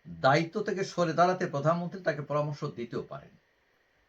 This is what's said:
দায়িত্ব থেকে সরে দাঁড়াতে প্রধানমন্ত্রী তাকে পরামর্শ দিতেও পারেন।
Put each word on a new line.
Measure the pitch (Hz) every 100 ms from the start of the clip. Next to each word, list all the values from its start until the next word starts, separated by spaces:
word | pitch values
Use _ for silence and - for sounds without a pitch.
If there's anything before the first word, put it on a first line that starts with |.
| 160
দায়িত্ব | 82 131 156 165 214
থেকে | 214 190
সরে | 190 - 170
দাঁড়াতে | 160 180 - 175
প্রধানমন্ত্রী | 143 151 175 175 190
তাকে | 165 147
পরামর্শ | 143 147 151 147
দিতেও | 147 117 117 117
পারেন। | - - - _ _ _ _ _ _ _